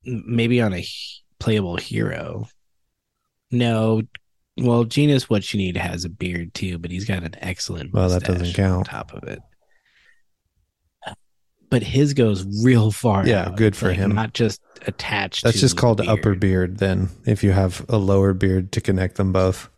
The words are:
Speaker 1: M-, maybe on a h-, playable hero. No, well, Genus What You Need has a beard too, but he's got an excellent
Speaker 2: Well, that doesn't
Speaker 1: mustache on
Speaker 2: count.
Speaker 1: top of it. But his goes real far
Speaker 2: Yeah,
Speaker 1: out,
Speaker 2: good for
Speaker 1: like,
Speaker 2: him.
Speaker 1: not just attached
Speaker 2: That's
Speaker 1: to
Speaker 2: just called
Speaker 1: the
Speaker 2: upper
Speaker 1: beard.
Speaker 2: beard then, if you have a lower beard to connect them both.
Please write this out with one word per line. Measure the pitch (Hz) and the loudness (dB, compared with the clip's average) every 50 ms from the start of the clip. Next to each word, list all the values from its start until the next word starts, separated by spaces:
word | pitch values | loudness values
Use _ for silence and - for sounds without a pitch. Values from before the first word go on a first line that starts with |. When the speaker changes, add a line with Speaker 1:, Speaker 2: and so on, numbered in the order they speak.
| _ | _
Speaker 1:
M-, | 127 123 101 - | -8 -10 -8 -6
maybe | - 120 117 117 117 123 120 | -2 0 0 2 4 4 2
on | 113 107 92 | 2 2 0
a | 87 | -4
h-, | 82 - - - - - - - _ _ _ _ | -8 -10 -12 -14 -14 -16 -18 -20 _ _ _ _
playable | - 117 110 107 98 87 87 - | -2 0 2 2 0 -2 -4 -6
hero. | - - - 110 110 101 85 80 - - 80 107 110 - _ _ _ _ _ _ _ _ _ _ _ _ _ _ _ _ _ _ _ _ | -8 -6 -4 -4 -4 -4 -6 -8 -10 -10 -10 -10 -12 -14 _ _ _ _ _ _ _ _ _ _ _ _ _ _ _ _ _ _ _ _
No, | 123 123 120 117 113 110 110 113 113 110 113 - _ - _ _ _ _ _ _ _ - | -2 0 2 2 2 2 2 2 2 0 -2 -6 _ -20 _ _ _ _ _ _ _ -2
well, | 127 120 120 117 120 | 2 2 4 4 2
Genus | 117 - 143 147 147 143 131 - - | 2 2 2 4 4 4 2 2 0
What | 113 104 - - - | -2 -2 -2 -2 -4
You | 101 | -2
Need | 95 92 85 87 | -2 -2 -4 -4
has | 87 90 90 87 92 | -4 -4 -6 -6 -8
a | 87 | -10
beard | 85 - 92 90 87 85 85 82 | -8 -6 -6 -6 -4 -6 -8 -8
too, | _ - 95 92 90 82 | _ -8 -6 -6 -6 -8
but | 85 85 | -8 -8
he's | 90 92 101 | -8 -8 -4
got | 113 98 92 | -4 -4 -4
an | 85 85 - - | -6 -10 -12 -10
excellent | - 92 90 - - - 87 82 - 90 92 | -10 -10 -8 -8 -8 -10 -8 -10 -8 -2 0
Speaker 2:
Well, | 98 92 90 | 2 4 4
that | 90 90 - | 2 2 0
doesn't | - 90 90 | 0 -2 -2
Speaker 1:
mustache | 87 87 87 - 98 | -2 -2 0 2 2
on | 95 90 90 98 | 2 2 0 -2
Speaker 2:
count. | - | -4
Speaker 1:
top | - 55 - - - | -8 -12 -12 -12 -14
of | - - | -14 -12
it. | - - - - _ _ _ _ _ _ _ _ _ _ _ _ _ _ _ _ _ _ _ _ _ _ _ _ _ _ _ _ _ _ _ - - - _ _ _ _ _ _ _ _ _ _ _ | -12 -14 -14 -16 _ _ _ _ _ _ _ _ _ _ _ _ _ _ _ _ _ _ _ _ _ _ _ _ _ _ _ _ _ _ _ -18 -18 -18 _ _ _ _ _ _ _ _ _ _ _
But | 135 123 | -2 -2
his | 110 - - 135 147 143 135 | -2 0 2 2 2 2 4
goes | 131 120 110 101 92 95 98 101 104 113 | 2 2 2 2 -2 -4 -6 -4 2 4
real | 127 127 117 107 110 | 4 6 6 4 2
far | 101 - - 117 101 98 95 | 0 0 0 2 2 4 4
Speaker 2:
Yeah, | - 110 95 90 92 | 2 2 2 0 -2
Speaker 1:
out, | 92 | 0
Speaker 2:
good | 104 113 107 98 | 2 2 2 2
for | - - 92 | 2 -2 -2
Speaker 1:
like, | 92 90 | 0 2
Speaker 2:
him. | 98 101 104 | 0 0 0
Speaker 1:
not | 107 113 113 | 0 -2 -4
just | - - 120 107 98 - _ _ _ - - | -2 -2 -2 -2 -2 -6 _ _ _ -12 -10
attached | - - - - - 113 104 98 98 - - - | -10 -10 -8 -8 -6 -4 -4 -4 -6 -8 -2 0
Speaker 2:
That's | 117 117 | 0 2
Speaker 1:
to | - | 4
Speaker 2:
just | 139 127 - | 2 2 2
called | - - 120 110 101 | 4 2 2 2 2
Speaker 1:
the | 92 - | 2 0
Speaker 2:
upper | 110 98 - 107 98 | 0 2 2 0 2
Speaker 1:
beard. | 90 | 2
Speaker 2:
beard | 101 98 92 92 90 90 95 101 | 2 2 2 2 0 -2 -2 -2
then, | 98 98 92 95 95 87 - - - | 0 0 2 0 -2 -2 -6 -4 -2
if | - 110 - - | -2 0 2 2
you | 101 | 4
have | 92 98 95 92 90 - - - | 4 4 2 2 0 -6 -4 -2
a | 117 104 | 0 0
lower | 98 95 98 98 98 98 | 2 4 4 4 4 4
beard | 95 92 98 95 92 95 92 95 | 2 2 2 2 2 0 -2 -2
to | - - | -6 -4
connect | - - 95 92 92 90 - | -2 0 0 0 0 -2 -2
them | - 98 95 92 | -2 -2 0 2
both. | 95 92 92 90 - - - _ | 2 2 2 0 -2 -8 -20 _